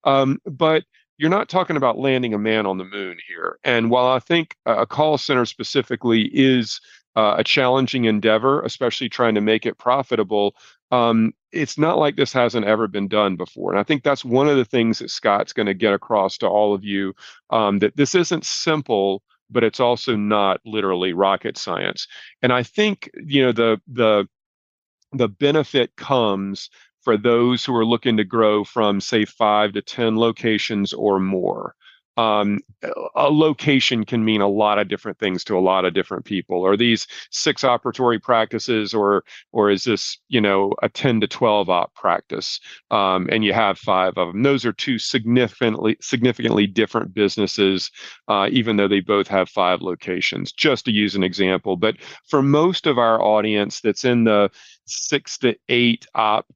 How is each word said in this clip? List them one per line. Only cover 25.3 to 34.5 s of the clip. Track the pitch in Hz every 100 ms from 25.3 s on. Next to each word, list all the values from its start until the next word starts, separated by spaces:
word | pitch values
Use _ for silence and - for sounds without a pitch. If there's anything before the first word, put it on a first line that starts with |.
| 101 143 156 139 139 120 -
comes | - 135 110 98 98 98 - _ _ _
for | - 110
those | 117 117 123 123
who | - 120
are | 113
looking | 117 127 110
to |
grow | 98 117 107 107
from, | 101 - 107 101
say, | - 117 104
five | - 110 104 107
to | 104
ten | - - 117 110
locations | 117 107 117 107 - 107 101
or | - 104 95
more. | 95 95 95 - - _ - _ _ -
Um, | 113 104 104 104 - -
a, | - - - -
a | 143
location | 151 156 147 147 135 - 120 104
can | 120 110
mean | 107
a |
lot | 101